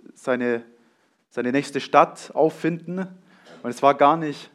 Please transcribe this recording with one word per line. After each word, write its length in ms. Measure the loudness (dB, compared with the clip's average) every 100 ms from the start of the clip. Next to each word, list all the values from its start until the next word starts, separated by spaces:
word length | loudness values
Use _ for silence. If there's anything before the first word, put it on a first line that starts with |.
| -20
seine, 500 | -10 -4 -2 -2 -4 -6 _ _ _ _ _ _
seine 220 | -6 -2
nächste 280 | -2 -2 -8
Stadt 500 | 2 4 4 0 -8 0
auffinden. 720 | 0 0 -4 -4 -8 -8 -10 -12 _ _ -20 -12
Und 60 | -10
es 100 | 2
war 140 | 2 6
gar 220 | 4 4
nicht 340 | -2 -8 -16